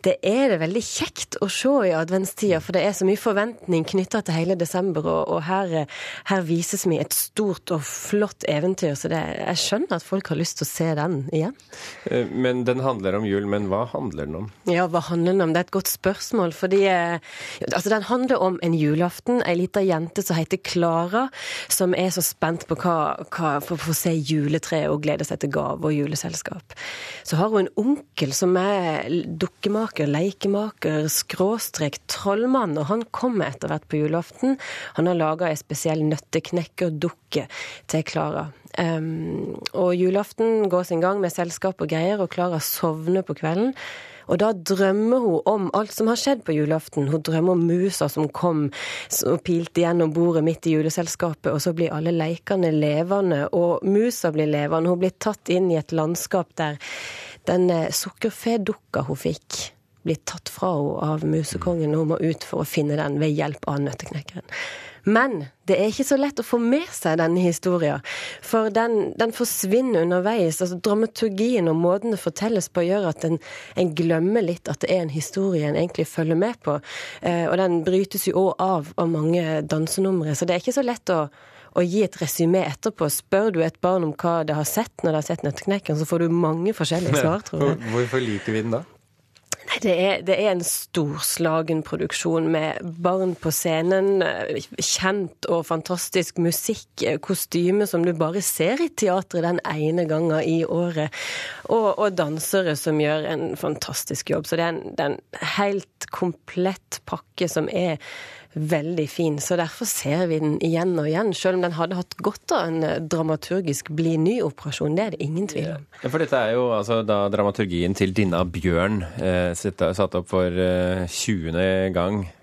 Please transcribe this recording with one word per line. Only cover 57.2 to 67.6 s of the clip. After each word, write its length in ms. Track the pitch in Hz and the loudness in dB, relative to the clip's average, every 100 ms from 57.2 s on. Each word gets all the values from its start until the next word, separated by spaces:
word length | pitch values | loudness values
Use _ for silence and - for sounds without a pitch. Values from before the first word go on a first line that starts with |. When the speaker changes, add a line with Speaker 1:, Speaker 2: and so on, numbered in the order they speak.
| - - | -16 -6
Speaker 1:
den, 240 | - 180 180 | 0 4 4
eh, 200 | 170 160 | 4 0
sukkerfedukka 1120 | - 196 - 226 - 226 233 190 - _ - 139 | -2 -6 -4 -6 -2 -2 0 -2 -6 _ -4 -2
hun 100 | 143 | -2
fikk, 400 | 165 160 _ - - _ _ _ | -4 -4 _ -10 -10 _ _ _
blir 140 | 165 160 | -4 -4
tatt 240 | - 170 - | -6 -10 -12
fra 200 | - 185 | -4 -2
henne 320 | 156 143 - | 0 0 -2
av 180 | 151 156 156 | -2 -2 0
musekongen, 640 | 160 151 180 180 170 151 | 0 -2 -4 -2 0 2
og 80 | 156 | 2
hun 40 | 156 | 2
må 20 | 165 | 0
ut 200 | 160 160 | 0 -2
for 200 | - - | -6 -4
å 40 | 156 | -2
finne 280 | - 147 | 0 0
den 240 | 147 151 143 | 0 0 0
ved 160 | 156 | 0
hjelp 320 | 147 151 147 - | 0 -2 -4 -4
av 100 | 143 | -2
Nøtteknekkeren. 640 | 143 127 - 151 - 180 - - - - - - | -4 -6 -10 -10 -10 -16 -12 -10 -10 -12 -16 -4
Men 440 | - 220 269 190 135 _ - | 2 2 2 -2 -8 _ -2
det 80 | |
er 140 | 175 214 | 0 0
ikke 140 | 214 269 | -2 0
så 80 | |
lett 240 | 277 285 277 | 0 0 -4
å 60 | 233 | -4
få 100 | 240 | -2
med 240 | 233 285 381 | 2 0 -2
seg 300 | - 170 160 | -4 -2 2
denne 200 | 165 175 | 2 2
historien, 560 | 180 165 | 2 0